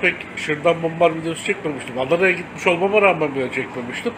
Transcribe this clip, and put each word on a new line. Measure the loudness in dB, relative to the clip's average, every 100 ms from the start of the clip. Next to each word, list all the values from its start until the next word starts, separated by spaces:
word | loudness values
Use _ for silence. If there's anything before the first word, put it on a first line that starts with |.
pek | 0 -2 -8 -8
şırdan | -4 0 2 2
mumbar | 0 2 2
videosu | 2 -4 -4
çekmemiştim. | -4 -4 -4 -4 -6 -4
Adana'ya | 0 4 4
gitmiş | 2 -4 -2 0
olmama | 2 4 4
rağmen | 4 4 0
bile | 0 -2
çekmemiştim. | -4 -6 -6 -8 -6 -6